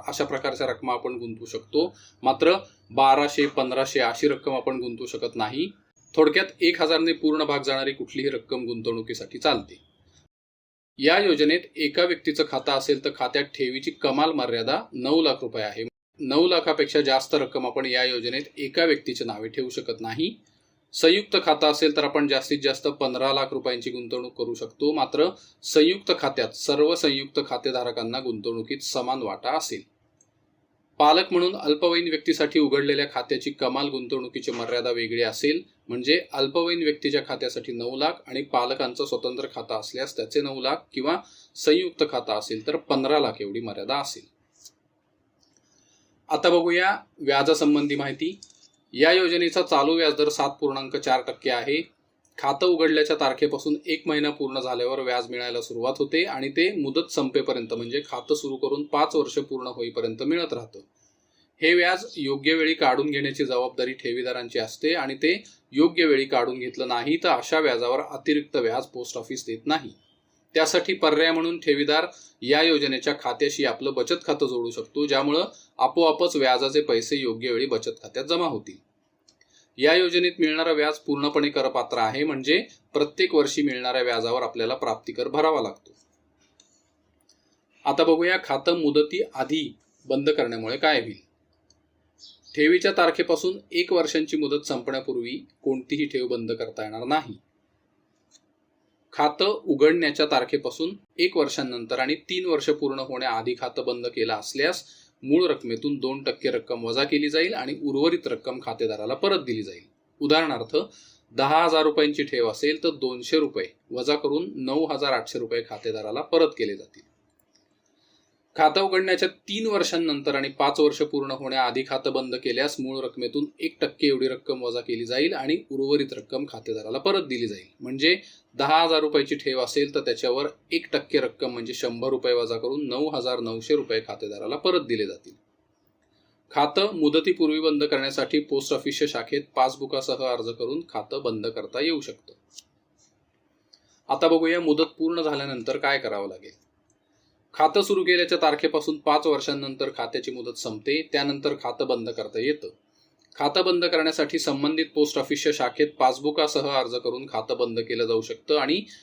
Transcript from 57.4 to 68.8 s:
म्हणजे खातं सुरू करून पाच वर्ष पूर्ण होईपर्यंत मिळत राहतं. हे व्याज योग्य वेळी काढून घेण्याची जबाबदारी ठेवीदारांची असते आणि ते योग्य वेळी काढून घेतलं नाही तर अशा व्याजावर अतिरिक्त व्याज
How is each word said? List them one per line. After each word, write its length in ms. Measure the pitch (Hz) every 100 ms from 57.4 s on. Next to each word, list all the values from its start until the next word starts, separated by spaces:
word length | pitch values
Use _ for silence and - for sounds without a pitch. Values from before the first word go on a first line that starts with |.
| 131 123 117
म्हणजे 280 | 117 117 135 143
खातं 300 | 123 - 147
सुरू 200 | 139 131
करून 260 | 131 143 147
पाच 300 | 147 156 156
वर्ष 220 | - 147
पूर्ण 280 | 139 135 127
होईपर्यंत 560 | 123 117 110 113 113
मिळत 300 | 135 170 160
राहतं. 260 | 123 110 98 - _ _ _ _ _ _ -
हे 120 | 160
व्याज 320 | 175 175 185 220 170
योग्य 360 | 135 139 143
वेळी 200 | 160 156
काढून 380 | 160 139 131 151
घेण्याची 340 | 143 139 135 135
जबाबदारी 480 | 123 127 127 127
ठेवीदारांची 640 | 131 123 120 127 123 117 123
असते 340 | 110 - 151
आणि 220 | 170 135 135
ते 200 | 156 202 - _ _
योग्य 320 | 131 170 170 160
वेळी 200 | 135 135
काढून 340 | 135 120 127
घेतलं 280 | 123 - 127
नाही 300 | 120 131 165
तर 60 | 180
अशा 300 | 156 - 160
व्याजावर 420 | 151 117 120 135
अतिरिक्त 540 | - - - 147 147 143
व्याज 300 | 113 123